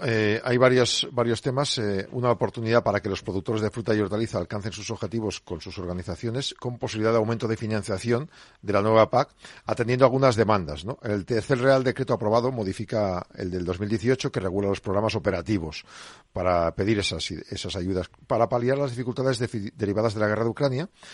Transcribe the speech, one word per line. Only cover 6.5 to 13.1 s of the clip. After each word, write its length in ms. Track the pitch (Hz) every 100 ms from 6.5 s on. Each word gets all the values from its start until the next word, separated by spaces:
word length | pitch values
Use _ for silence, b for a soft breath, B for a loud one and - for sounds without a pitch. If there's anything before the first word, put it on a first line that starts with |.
con 240 | - 123 123
posibilidad 320 | 123 107 110
de 80 | 117
aumento 300 | 107 117 113
de 80 | 110
financiación 760 | 110 107 98 95 117 120 151 B B B
de 100 | 101
la 100 | 101
nueva 280 | 104 110 107
pac, 200 | 127 143 _ B B -
atendiendo 380 | 110 117 123
algunas 320 | 131 131 135 110
demandas, 480 | 104 104 78 73
¿no? 140 | 85 -
El 220 | 110 104
tercer 340 | 87 117 - 131
Real 240 | 135 135
Decreto 320 | 127 120 131
aprobado 380 | 113 107 117 123
modifica 760 | 127 95 95 104 113 101